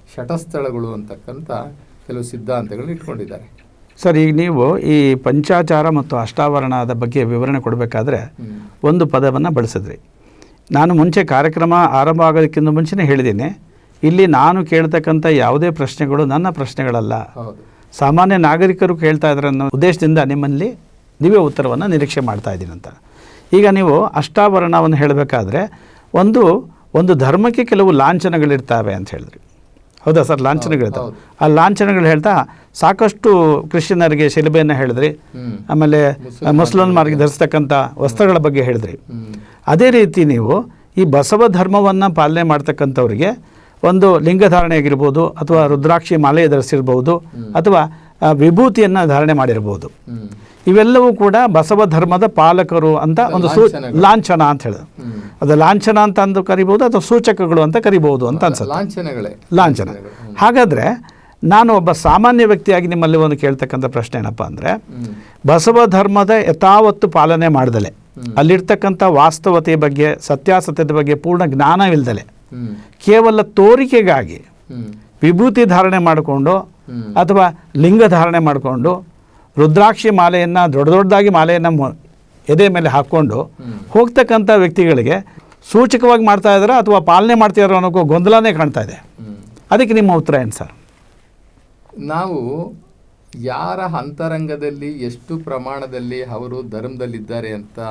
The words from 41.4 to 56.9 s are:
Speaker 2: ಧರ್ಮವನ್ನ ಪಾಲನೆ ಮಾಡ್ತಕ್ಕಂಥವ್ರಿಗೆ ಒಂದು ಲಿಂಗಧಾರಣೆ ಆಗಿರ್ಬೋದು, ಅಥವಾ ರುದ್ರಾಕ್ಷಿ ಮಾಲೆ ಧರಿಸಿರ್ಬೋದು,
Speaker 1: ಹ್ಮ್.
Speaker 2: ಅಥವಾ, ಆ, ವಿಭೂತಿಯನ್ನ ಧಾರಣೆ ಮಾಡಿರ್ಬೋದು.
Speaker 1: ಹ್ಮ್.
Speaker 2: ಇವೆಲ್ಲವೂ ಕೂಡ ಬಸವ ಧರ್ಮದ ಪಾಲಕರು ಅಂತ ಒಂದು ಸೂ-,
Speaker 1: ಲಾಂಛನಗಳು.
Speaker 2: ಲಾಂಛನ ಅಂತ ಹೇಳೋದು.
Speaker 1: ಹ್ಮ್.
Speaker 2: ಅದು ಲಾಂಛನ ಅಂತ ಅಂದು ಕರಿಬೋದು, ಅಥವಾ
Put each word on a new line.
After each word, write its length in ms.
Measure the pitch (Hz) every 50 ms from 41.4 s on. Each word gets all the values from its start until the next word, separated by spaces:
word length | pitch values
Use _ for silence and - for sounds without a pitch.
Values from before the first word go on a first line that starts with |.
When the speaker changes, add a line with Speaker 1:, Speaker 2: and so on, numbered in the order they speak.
| 233 233
Speaker 2:
ಧರ್ಮವನ್ನ 560 | 175 180 185 185 196 202 202 196 190 190 196 196
ಪಾಲನೆ 360 | 160 165 151 151 160 170 170
ಮಾಡ್ತಕ್ಕಂಥವ್ರಿಗೆ 1120 | 160 151 147 139 151 147 - 147 135 131 131 127 113 107 110 156 196 240 247 - - _ - - _ _ _ -
ಒಂದು 360 | 170 180 190 196 190 180 156
ಲಿಂಗಧಾರಣೆ 560 | 147 165 180 190 214 190 175 180 175 165 165
ಆಗಿರ್ಬೋದು, 540 | 156 143 143 139 135 147 143 139 156 165 160
ಅಥವಾ 360 | - - 151 147 165 160 156
ರುದ್ರಾಕ್ಷಿ 500 | 143 147 139 139 156 170 170 170 - 180
ಮಾಲೆ 320 | 160 147 139 147 165 165 156
ಧರಿಸಿರ್ಬೋದು, 720 | 143 139 123 - 156 139 131 127 127 127 127 156 170 170
Speaker 1:
ಹ್ಮ್. 360 | - - - 120 113 107 104
Speaker 2:
ಅಥವಾ, 580 | 165 165 208 196 170 151 156 - - - - _ -
ಆ, 100 | 165 156
ವಿಭೂತಿಯನ್ನ 720 | 156 139 147 165 170 190 254 254 190 226 214 190 185 190 175
ಧಾರಣೆ 280 | 156 139 139 151 156 156
ಮಾಡಿರ್ಬೋದು. 540 | 143 131 123 117 110 107 104 101 87 71 71
Speaker 1:
ಹ್ಮ್. 420 | - _ - - 120 113 110 101 - - - - - - - 185
Speaker 2:
ಇವೆಲ್ಲವೂ 460 | 185 214 214 233 254 254 247 247 220
ಕೂಡ 220 | - 202 202 190 226 254 240
ಬಸವ 380 | 175 160 156 156 214 202 214
ಧರ್ಮದ 420 | 185 156 160 175 175 180 180 208 214
ಪಾಲಕರು 680 | 214 165 156 165 175 180 180 175 175 165 156 156 156 -
ಅಂತ 220 | 151 156 160 185 240 - -
ಒಂದು 140 | 180 175 160
ಸೂ-, 260 | 151 208 226 214 -
Speaker 1:
ಲಾಂಛನಗಳು. 280 | 147 131 127 143 156
Speaker 2:
ಲಾಂಛನ 420 | 190 196 214 226 - - 180 160 156
ಅಂತ 200 | 147 147 135 -
ಹೇಳೋದು. 400 | 117 98 - 73 - _ - 123
Speaker 1:
ಹ್ಮ್. 100 | 117 110 104 - - - -
Speaker 2:
ಅದು 140 | 156 143 151
ಲಾಂಛನ 420 | 151 160 170 202 208 202 220 214 214
ಅಂತ 200 | 208 208 185 202
ಅಂದು 240 | 196 196 190 196 185
ಕರಿಬೋದು, 420 | 190 185 185 190 185 196 214 254
ಅಥವಾ 160 | 240